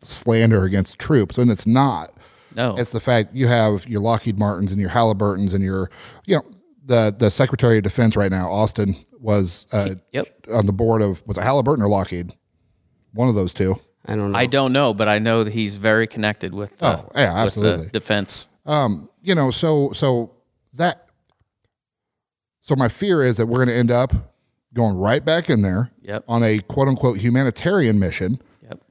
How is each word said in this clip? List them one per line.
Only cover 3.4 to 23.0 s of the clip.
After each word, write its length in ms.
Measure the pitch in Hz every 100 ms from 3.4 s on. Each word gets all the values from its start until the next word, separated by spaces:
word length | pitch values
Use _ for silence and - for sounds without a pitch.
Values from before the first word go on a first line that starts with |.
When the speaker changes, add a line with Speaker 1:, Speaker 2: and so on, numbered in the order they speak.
| 123
Speaker 1:
have 400 | 120 110 101 123
your 140 | 107
Lockheed 360 | 107 113 117 101
Martins 320 | 104 90 98
and 80 | 98
your 80 | 92
Halliburtons 640 | 120 113 101 104 95 101
and 100 | 98
your, 260 | 95 95 90 - - - -
you 100 | 165
know, 60 | - - _ _ 135
the, 300 | 120 107 101
the 120 | 110
Secretary 460 | - 131 123 123 110
of 60 |
Defense 320 | 98 - 113 104
right 160 | 98
now, 180 | 92 90
Austin, 440 | 101 110 - 101 87 _ -
was, 460 | 113 104 92 - -
uh, 220 | 104 98 95 _
Speaker 2:
Yep. 140 | 127 - _ -
Speaker 1:
on 120 | 113 101
the 60 |
board 300 | 98 113 113
of, 240 | 104 90 -
was 100 | 92
it 40 |
Halliburton 400 | 107 139 127 123
or 60 | 101
Lockheed? 420 | 98 90 87 90 - _ _ _ _ _ _ _
One 140 | 107 127
of 80 | 104
those 180 | 90
two. 260 | - 95 92 _ _ -
Speaker 3:
I 100 | 107
don't 160 | 101
know. 40 | 101
Speaker 2:
I 80 | 123
don't 260 | 135 131
know, 220 | 131 135
but 140 | 104 107
I 100 | 104
know 240 | 113 113
that 100 | 107
he's 220 | 113 107 101
very 300 | 110 110 113
connected 460 | 113 107 104 95
with, 280 | 95 101 -
uh, 180 | 147 80
Speaker 1:
Oh, 80 | - -
yeah, 280 | 110 90
Speaker 2:
with 120 | 107 107
the 40 |
Speaker 1:
absolutely. 280 | 87 85 87
Speaker 2:
defense. 580 | 110 - 104 98 - - _ 147
Speaker 1:
Um, 440 | 151 123 87 - _
you 140 | 190 170
know, 160 | 131
so, 400 | - 165 147 139
so 380 | 104 139 120 113 _ _ _ _ 127
that, 340 | 170 - _ _ _ _ _ _ _ _ _ _ _ _ _ _ _ _
so 140 | - 135
my 120 | 123
fear 340 | -